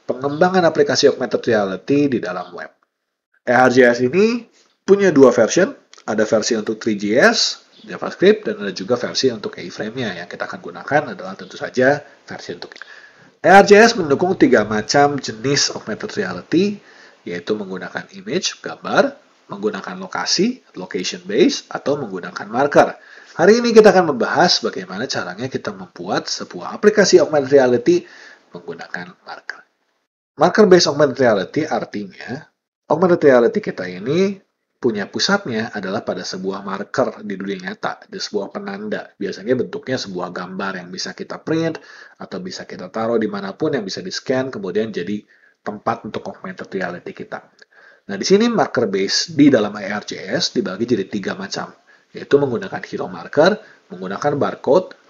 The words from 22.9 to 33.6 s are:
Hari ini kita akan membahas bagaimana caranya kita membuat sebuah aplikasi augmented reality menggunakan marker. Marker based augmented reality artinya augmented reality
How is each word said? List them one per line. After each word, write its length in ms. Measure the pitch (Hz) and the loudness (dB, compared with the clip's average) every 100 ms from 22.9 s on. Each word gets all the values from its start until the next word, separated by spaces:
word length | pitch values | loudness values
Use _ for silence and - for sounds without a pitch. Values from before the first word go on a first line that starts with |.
| - - - - - | 0 -18 -20 -14 2
Hari 240 | 170 233 | 4 6
ini 80 | 240 | 6
kita 240 | 220 208 185 | 6 8 6
akan 160 | 170 | 2
membahas 480 | 127 107 127 175 - | 0 -2 2 2 2
bagaimana 480 | 110 95 90 92 127 | -2 -6 -10 -8 -6
caranya 400 | 131 92 90 127 | -6 -8 -10 -8
kita 240 | 127 - | -8 -8
membuat 560 | 95 95 - 87 131 - | -10 -16 -14 -6 -6 -6
sebuah 480 | - - 87 - - | -10 -10 -12 -12 0
aplikasi 480 | 208 208 - 180 | 2 4 6 6
augmented 320 | 143 151 131 139 | 6 2 4 6
reality 480 | 127 120 139 175 - - - - _ | 6 4 4 2 0 -14 -20 -20 _
menggunakan 640 | 87 - 82 - 90 87 90 | -18 -14 -14 -12 -12 -12 -18
marker. 400 | - - - - _ _ _ _ _ _ _ - | -20 -16 -16 -16 _ _ _ _ _ _ _ 2
Marker 320 | 160 - 202 | 4 6 8
based 240 | 180 165 | 8 6
augmented 320 | 143 147 127 | 2 2 4
reality 400 | 127 104 90 - | 4 4 0 -4
artinya 800 | 156 117 - 104 98 - - 131 - _ _ _ - | -2 -4 -4 -8 -10 -14 -12 -12 -14 _ _ _ -2
augmented 320 | 156 180 170 | 2 4 6
reality 400 | 151 123 117 104 | 6 8 6 2